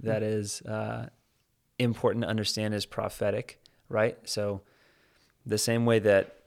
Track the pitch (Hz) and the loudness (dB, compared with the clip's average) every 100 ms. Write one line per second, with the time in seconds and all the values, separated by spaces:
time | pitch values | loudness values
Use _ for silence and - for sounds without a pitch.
0 | 110 110 107 110 101 - - 107 107 117 | -4 -2 0 -2 -4 -8 -8 -6 -6 -8
1 | 117 _ _ _ _ _ _ - 123 110 | -10 _ _ _ _ _ _ -2 -2 2
2 | 120 110 95 110 101 110 107 104 - - | 0 0 0 0 -2 -2 -2 -2 -4 -6
3 | 107 - 104 107 - - _ _ - 107 | -6 -2 -2 -2 -6 -16 _ _ -4 0
4 | 113 - - - 104 98 _ _ _ _ | 0 0 -8 -4 -4 -4 _ _ _ _
5 | _ _ _ _ 120 107 - 117 117 113 | _ _ _ _ -4 -2 0 2 4 6
6 | 104 98 - - | 6 4 4 -8